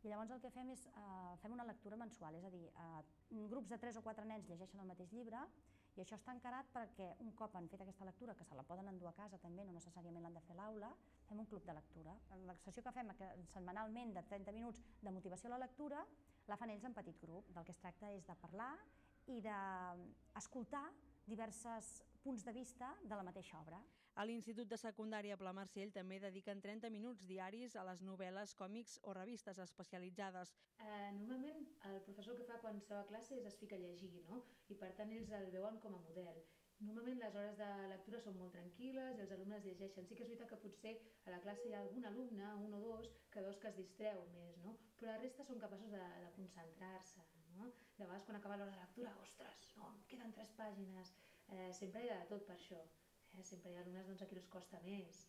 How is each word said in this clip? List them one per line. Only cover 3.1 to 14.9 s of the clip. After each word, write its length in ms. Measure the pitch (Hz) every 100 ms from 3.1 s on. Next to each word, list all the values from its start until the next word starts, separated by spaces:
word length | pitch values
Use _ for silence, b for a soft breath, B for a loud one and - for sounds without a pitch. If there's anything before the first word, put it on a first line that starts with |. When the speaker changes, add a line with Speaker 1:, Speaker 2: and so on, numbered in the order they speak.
| - - 226 214
Speaker 1:
grups 220 | 254 202
de 80 | 233
tres 180 | 240 226
o 60 |
quatre 220 | 220 220 214
nens 240 | 220 175
llegeixen 320 | 170 190 196
el 80 | 190
mateix 240 | 180 180
llibre 260 | 220 233 226 311 - B B B
i 80 | -
això 160 | 180 208
està 160 | 233
encarat 360 | 247 247 254 269
perquè 380 | 247 220 - 185 -
un 100 | 226 214
cop 160 | 214 185
han 120 | 170
fet 120 | 190
aquesta 220 | 196 190 190
lectura, 260 | 175 240
que 120 | 202 170
se 60 | 139
la 80 | 139
poden 220 | 180 196
endur 200 | 185 175
a 20 |
casa 240 | 175 202 185
també, 220 | 175 175 196
no 100 | 170
necessàriament 500 | 170 175 170 170 170
l'han 120 | 165
de 20 |
fer 140 | 160 175
a 40 |
l'aula, 260 | 208 220 208 311 B B -
fem 160 | 208
un 60 | 220
club 140 | 202 165
de 80 | 151
lectura. 380 | 151 165 156 208 -
En 140 | 190 185
la 60 | 175 -
sessió 160 | 180 240
que 80 | 240
fem, 180 | 233 185
que 100 | 190 185 170
setmanalment 600 | 202 180 196 220 226 233 185
de 60 | 170
trenta 260 | 202 196 214
minuts 260 | 233 220 B